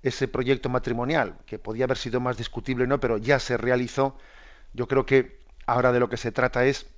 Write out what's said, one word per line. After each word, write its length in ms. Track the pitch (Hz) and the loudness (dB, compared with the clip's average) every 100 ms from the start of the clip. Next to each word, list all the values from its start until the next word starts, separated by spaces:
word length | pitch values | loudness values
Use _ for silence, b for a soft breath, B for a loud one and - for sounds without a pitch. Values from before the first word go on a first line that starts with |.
ese 240 | 131 - 131 | -2 -2 -4
proyecto 400 | - 123 131 131 | -2 0 0 0
matrimonial, 680 | 123 123 117 123 156 104 - - | -2 -2 -2 0 0 -2 -6 -14
que 120 | 107 | -12
podía 260 | - 113 | -8 -2
haber 120 | 127 127 | 0 0
sido 240 | 123 123 | -2 -2
más 160 | 123 120 | -2 -4
discutible, 500 | 113 120 135 123 127 | -6 -8 -4 0 2
¿no? 120 | 139 | 2
Pero 200 | 123 110 | 0 0
ya 200 | 113 139 | 2 2
se 180 | - 120 | 2 -2
realizó, 600 | 117 127 123 - 139 - B B B B B | 0 0 0 0 0 -2 B B B B B
yo 160 | - 120 | -8 0
creo 180 | 135 123 | 0 4
que 320 | 135 - - - - - | 2 2 -10 -20 -10 0
ahora 260 | 120 123 | 2 4
de 80 | 123 | 4
lo 80 | 120 | 2
que 80 | 120 | -2
se 160 | 117 | -4
trata 320 | 110 123 120 | 0 0 2
es 220 | 127 139 - | 2 0 -10